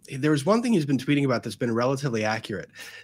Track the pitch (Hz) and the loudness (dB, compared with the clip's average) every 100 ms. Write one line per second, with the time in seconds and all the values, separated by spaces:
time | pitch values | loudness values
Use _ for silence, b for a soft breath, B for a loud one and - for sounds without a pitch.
0 | - 135 147 151 135 226 240 214 147 131 | -12 -4 0 2 4 2 4 2 2 0
1 | - 143 139 117 117 110 123 117 123 139 | 2 2 2 0 -4 -4 -2 0 0 0
2 | 143 113 107 110 - 101 - B B B | -2 -2 0 -2 -4 -10 -10 B B B